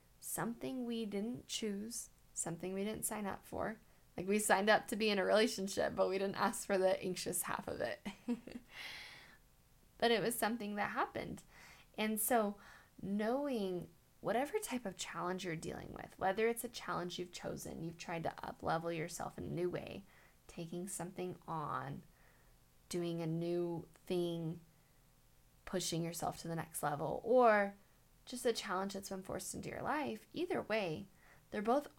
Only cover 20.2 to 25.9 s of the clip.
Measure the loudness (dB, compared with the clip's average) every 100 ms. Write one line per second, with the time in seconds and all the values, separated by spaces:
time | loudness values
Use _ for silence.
20.2 | -20 -20 -16 -12 -8 -6 -6 -6 -8 -6
21.2 | -6 -8 -6 -4 -2 -4 -4 -8 -12 -20
22.2 | -20 -20 -20 -20 -20 -20 -6 -2 -2 0
23.2 | 0 0 0 0 0 -2 -8 -12 -2 0
24.2 | 2 0 -4 -6 -10 -20 _ _ _ -20
25.2 | -20 -20 -20 -20 -4 -2 0